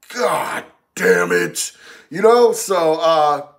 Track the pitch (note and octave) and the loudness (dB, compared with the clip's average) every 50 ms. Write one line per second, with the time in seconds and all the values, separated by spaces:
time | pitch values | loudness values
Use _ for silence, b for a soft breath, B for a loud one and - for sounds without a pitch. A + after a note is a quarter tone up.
0 | _ _ - B3 B3 - - - - - - - - - _ _ _ _ _ - | _ _ -8 -4 -2 -2 -2 -2 -4 -6 -8 -10 -12 -14 _ _ _ _ _ -4
1 | - - F#2 F2+ F2 F2+ F2 F2 F2 F2 - - - - - B B B B B | 0 2 2 2 2 0 -2 -2 -2 -4 -6 -8 -10 -10 -12 B B B B B
2 | B B - E3+ G3+ A3 A#3 A#3+ A#3+ A3+ D#3+ - - - G3 F3+ E3 D#3+ D#3 D#3+ | B B -10 0 2 4 4 6 4 4 2 0 -4 -2 -2 0 2 0 0 0
3 | E3 D#3+ E3 D#3 D3+ D3 D3 C#3 - - _ | 0 0 2 2 2 0 0 -2 -6 -12 _